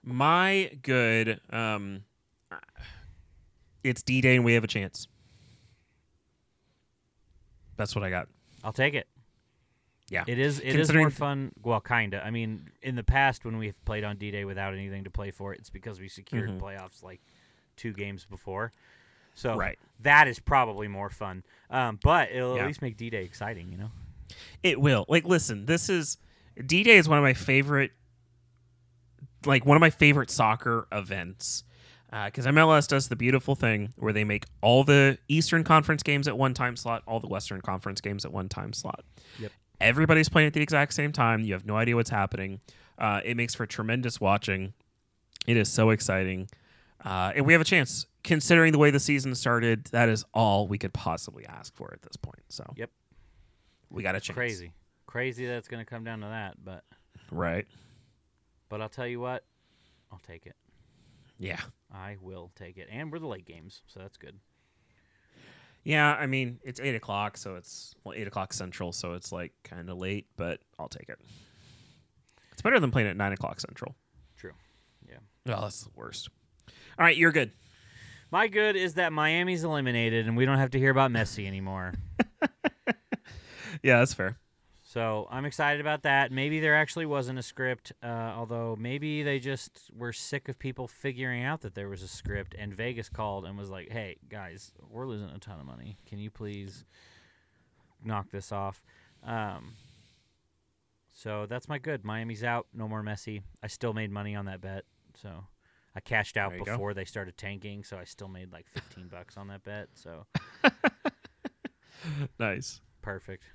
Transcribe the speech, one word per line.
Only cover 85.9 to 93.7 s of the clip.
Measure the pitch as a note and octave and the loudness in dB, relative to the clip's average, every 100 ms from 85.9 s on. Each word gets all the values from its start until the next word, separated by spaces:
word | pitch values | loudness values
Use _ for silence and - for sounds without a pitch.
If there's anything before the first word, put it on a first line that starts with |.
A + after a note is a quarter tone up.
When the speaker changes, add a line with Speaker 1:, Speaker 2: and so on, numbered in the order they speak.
| D3+ | -2
Speaker 2:
that. | D3 C3+ C3+ | 2 2 2
Maybe | C3 C#3 D#3 | 0 -2 0
there | D#3 D3+ | 2 4
actually | D3+ - D#3+ | 2 -2 -4
wasn't | C#3+ B2 C3 | -2 -4 -8
a | |
script, | A#2+ - B2+ B2 - - | -10 -6 -4 -4 -10 -14
uh, | A#2+ A#2 A2+ G#2+ | -10 -8 -8 -8
although | A2+ A#2+ A#2 A2 | -8 -6 -6 -6
maybe | A#2 C#3 D3+ D3+ | -6 -6 -6 -4
they | C#3+ C#3 | -2 -2
just | B2+ C3 - _ - | -4 -8 -10 _ -20
were | A2 A#2+ | -12 -10
sick | A#2 - C#3+ - | -10 -8 -8 -8
of | C3 | -10
people | C3+ B2 B2 | -10 -10 -12
figuring | - C#3+ B2+ B2+ A#2+ | -8 -10 -6 -6 -4
out | B2+ D#3 | -4 -6
that | G#2 G2 | -8 -10
there | G2+ | -10
was | F#2+ | -10
a | F#2+ | -12
script, | - - G2+ F#2 - | -12 -8 -6 -8 -12
and | G#2 | -12
Vegas | F#2+ A#2 A#2+ G#2+ | -8 -8 -8 -12
called | - G#2+ G2 F2+ | -8 -6 -6 -8
and | G2 | -12
was | |
like, | G2 | -12